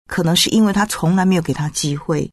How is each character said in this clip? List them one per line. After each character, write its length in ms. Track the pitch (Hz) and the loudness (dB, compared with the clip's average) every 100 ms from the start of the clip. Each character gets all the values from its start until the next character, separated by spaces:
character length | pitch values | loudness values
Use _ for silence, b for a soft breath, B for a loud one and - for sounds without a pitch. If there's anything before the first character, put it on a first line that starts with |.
| - | -8
可 140 | - | -2
能 140 | 165 175 | 0 2
是 140 | - | 2
因 160 | 220 214 | 4 2
为 80 | |
他 120 | 196 214 | 2 -2
从 300 | - 165 190 | -2 0 2
来 100 | 185 | 2
没 100 | 180 | 2
有 60 | |
给 120 | 160 | 0
他 160 | 131 151 | -4 -4
机 260 | - 151 143 | -4 -6 -6
会。 340 | - 151 - | -4 -4 -4